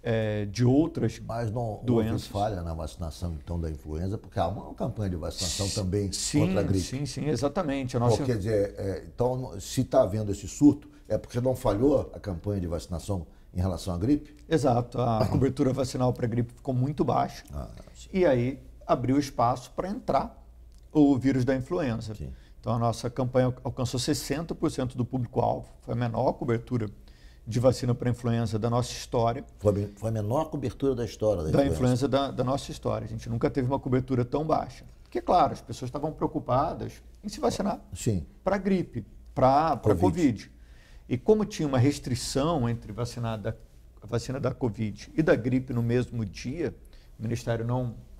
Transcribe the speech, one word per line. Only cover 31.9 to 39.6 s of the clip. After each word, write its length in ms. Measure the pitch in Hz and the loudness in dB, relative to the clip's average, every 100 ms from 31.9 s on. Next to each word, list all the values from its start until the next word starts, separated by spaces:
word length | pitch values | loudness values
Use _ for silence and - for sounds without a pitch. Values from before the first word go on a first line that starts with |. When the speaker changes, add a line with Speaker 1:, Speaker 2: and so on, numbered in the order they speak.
| 127 135 | 2 2
Speaker 1:
da, 220 | 135 139 | 2 0
da 140 | - | -2
nossa 260 | 127 131 - | -2 -2 -4
história. 360 | - 120 110 110 | -6 -4 -4 -6
A 40 | |
gente 180 | 113 120 | -10 -6
nunca 220 | 117 147 | 0 0
teve 180 | 123 123 | 0 0
uma 120 | 135 | 0
cobertura 440 | 139 127 127 127 | 0 0 2 -2
tão 220 | 123 143 156 | 0 -2 0
baixa. 400 | - - - - - | 0 -2 -12 -20 -20
Porque, 180 | - 349 | -8 -6
claro, 340 | - 180 156 | 2 4 4
as 80 | 110 | 2
pessoas 280 | - 117 123 | -10 -8 -6
estavam 220 | 143 151 | -4 -4
preocupadas 880 | 151 156 156 123 123 156 - 110 - - - | -2 -2 -2 0 2 2 -4 -10 -12 -20 -14
em 60 | 208 | -12
se 100 | - | -2
vacinar 420 | 233 - 196 285 - - | -2 0 -2 -4 -8 -4
Speaker 2:
Sim. 280 | - 98 69 - | 0 0 -4 -6
Speaker 1:
pra 160 | - 202 | -2 0
gripe, 440 | 196 190 - 120 - - - | 2 0 0 -8 -10 -18 -10
pra, 420 | - 127 135 | 4 6 6